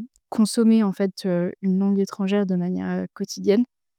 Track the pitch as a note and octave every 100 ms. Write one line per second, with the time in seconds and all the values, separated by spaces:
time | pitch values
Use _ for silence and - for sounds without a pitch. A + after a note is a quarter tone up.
0 | A#3 _ _ - G#3+ - A3+ A3+ G3+ F#3
1 | G3 - F#3+ F3 F3 - F#3+ F#3 G3 G3
2 | G3 - F#3+ G#3 F#3+ F3+ F3 F3+ F#3 F3+
3 | F#3 - G3+ - F#3+ G#3 B3 _ _